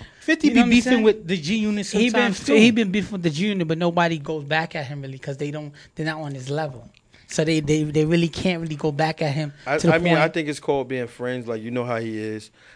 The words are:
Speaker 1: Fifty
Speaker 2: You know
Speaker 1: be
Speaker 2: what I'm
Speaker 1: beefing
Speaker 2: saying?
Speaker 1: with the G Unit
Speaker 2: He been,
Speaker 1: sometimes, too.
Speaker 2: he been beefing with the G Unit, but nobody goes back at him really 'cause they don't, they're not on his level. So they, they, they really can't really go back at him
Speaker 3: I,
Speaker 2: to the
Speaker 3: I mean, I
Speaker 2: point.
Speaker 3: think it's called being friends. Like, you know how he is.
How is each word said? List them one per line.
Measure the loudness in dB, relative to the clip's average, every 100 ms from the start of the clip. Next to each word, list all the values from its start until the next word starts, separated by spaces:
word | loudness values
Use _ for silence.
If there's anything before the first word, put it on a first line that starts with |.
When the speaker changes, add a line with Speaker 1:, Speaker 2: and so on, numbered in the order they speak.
| -12 -8
Speaker 1:
Fifty | -2 2 4
Speaker 2:
You |
know | 6
Speaker 1:
be |
Speaker 2:
what | 6
I'm |
Speaker 1:
beefing | 4 4
Speaker 2:
saying? | 4
Speaker 1:
with | 4 2 -2
the | -4
G | -2 -2
Unit | 0 -2 -2
Speaker 2:
He | 0
been, | 2
Speaker 1:
sometimes, | 2 0 -2 2
too. |
Speaker 2:
he | 6 6
been | 6 0
beefing | -2 -4
with | -4
the | -2
G | -2 -2
Unit, | -2 -2
but | -2
nobody | 0 2 0 -2
goes | -6 -8
back | -4 -2 -2 -6
at | -8
him | -10
really | -12 -12
'cause | -10 -8
they | -8
don't, | -8 -12 -16 -16 -8
they're | -6
not | -6
on | -8 -10
his | -6
level. | -4 -6 -8 -20 _ _ _ -6
So | -2
they, | 2 2
they, | 2 0
they | 2 2 2
really | 2 2
can't | 0 -2 -2
really | -4 -4
go | -2
back | 0 -2 -2
at | -4
him | -2 -6 -8 -4
Speaker 3:
I, | 2
Speaker 2:
to | 4
the | 4
Speaker 3:
I |
mean, | 4
I | 4
Speaker 2:
point. | 2 0
Speaker 3:
think | -4
it's | -4
called | -2 0 -2
being | -4 -6
friends. | -6 -6 -4 -6
Like, | -6
you | -4
know | -4
how | -2 -4
he | -4 -6
is. | -6 -8 -12 _ -20